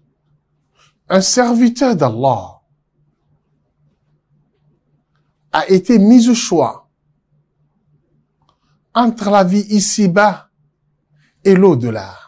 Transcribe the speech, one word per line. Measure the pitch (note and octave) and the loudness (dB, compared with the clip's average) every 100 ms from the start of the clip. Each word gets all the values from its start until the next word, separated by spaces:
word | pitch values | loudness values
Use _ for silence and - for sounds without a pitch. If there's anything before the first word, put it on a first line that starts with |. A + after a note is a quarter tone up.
| _ _ _ _ _ _ _ _ _ _ - | _ _ _ _ _ _ _ _ _ _ -4
Un | F#3 | -2
serviteur | F#3 B3+ A#3+ A#3 A#3+ A#3+ C4+ F#3 | 0 -2 0 0 0 0 -2 0
d'Allah | C3+ A2 C3+ A2 F#2 - _ _ _ _ _ _ _ _ _ _ _ _ D3 _ _ _ _ _ _ _ _ _ _ _ _ _ _ _ _ | -2 -2 -4 -4 -8 -20 _ _ _ _ _ _ _ _ _ _ _ _ _ _ _ _ _ _ _ _ _ _ _ _ _ _ _ _ _
a | D#3 D#3 | -6 0
été | F#3+ F#3 A3+ | 0 2 2
mis | G3+ B3 A#3 | 4 4 4
au | A#3 | 0
choix | - E3+ A#2 - _ _ _ _ _ _ _ _ D3 _ _ _ _ _ _ _ _ _ _ _ _ | -2 -2 -2 -6 _ _ _ _ _ _ _ _ _ _ _ _ _ _ _ _ _ _ _ _ _
entre | A3+ A#3+ A#3 G3+ | -2 -2 -2 0
la | G3+ | 0
vie | F#3 G3+ G3+ | 2 -2 -2
ici-bas | G#3 F#3+ - G3 F3+ G#3 F3+ _ _ _ _ _ _ _ _ _ _ G3 | -2 -2 -2 0 2 0 -2 _ _ _ _ _ _ _ _ _ _ 0
et | F#3 | 4
l'au-delà. | G3 C3+ A#2 G#2+ F#2+ F#2 | 2 2 -4 -8 -12 -20